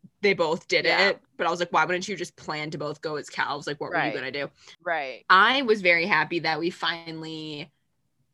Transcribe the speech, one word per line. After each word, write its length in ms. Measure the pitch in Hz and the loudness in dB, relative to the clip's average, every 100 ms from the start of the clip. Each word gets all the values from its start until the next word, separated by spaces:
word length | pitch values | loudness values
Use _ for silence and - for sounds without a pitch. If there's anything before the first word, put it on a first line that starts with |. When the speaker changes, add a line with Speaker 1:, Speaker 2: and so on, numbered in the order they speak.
| - _ | -20 _
Speaker 1:
they 120 | 202 | 0
both 340 | 185 160 175 - | 2 2 0 0
did 160 | 170 | 2
Speaker 2:
Yeah. 260 | 156 170 196 | 4 4 4
Speaker 1:
it, 100 | - _ - | 2 _ -4
but 80 | 170 | -2
I 40 | |
was 100 | 170 | 0
like, 120 | 175 | 0
"Why 120 | 175 156 | 2 2
wouldn't 220 | 180 185 | 0 -2
you 80 | 180 | -6
just 200 | 175 - | -8 -10
plan 340 | - 151 151 | -8 -6 -6
to 60 | 160 | -6
both 220 | 151 151 | -6 -6
go 140 | 160 151 | -6 -6
as 140 | - | -6
cows? 360 | - - 143 160 | -4 -2 -2 -6
Like, 140 | 147 | -6
what 120 | 147 | -4
were 80 | 160 | -2
you 100 | 131 | -2
Speaker 2:
Right. 20 | |
Speaker 1:
gonna 180 | 110 131 | -4 -6
do?" 180 | 139 139 - - - | -6 -8 -10 -20 -12
Speaker 2:
Right. 440 | 175 160 139 113 _ | -4 -4 -4 -10 _
Speaker 1:
I 320 | 185 214 262 | 6 6 4
was 200 | 247 214 | 2 2
very 240 | 180 170 175 | 4 4 4
happy 340 | 156 156 175 | 2 2 -2
that 200 | 160 151 | -2 -2
we 100 | 170 | -2
finally 1000 | - 165 165 165 160 160 160 156 147 165 _ _ _ _ _ _ | -4 -4 -6 -10 -12 -12 -10 -10 -12 -14 _ _ _ _ _ _